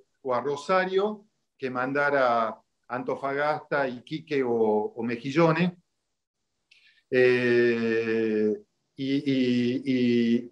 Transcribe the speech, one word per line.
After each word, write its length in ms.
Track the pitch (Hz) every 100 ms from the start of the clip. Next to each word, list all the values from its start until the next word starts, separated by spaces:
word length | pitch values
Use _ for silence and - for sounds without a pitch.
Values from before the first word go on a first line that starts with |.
| _ _
o 140 | -
a 80 | 123
Rosario 840 | 139 143 - 185 185 190 208 214 - _ _ _
que 140 | 127
mandar 440 | 127 131 139 143 143
a 440 | 123 117 110 - _ _ _
Antofagasta, 1000 | 123 131 127 139 139 151 151 - 147 135
Iquique 540 | 120 - 160 - 143
o, 80 | 123
o 520 | 117 110 107 107 -
Mejillones. 720 | 117 117 135 143 165 156 180 - _ _ _ _ _ _ _ _ _ _ _ _ _
Eh, 1400 | 127 127 123 123 120 120 117 113 113 113 113 110 107 107 104 - _ _
y, 200 | - 135 139
y, 640 | 139 131 123 123 120 127
y, 540 | 139 127 123 120 117 120 -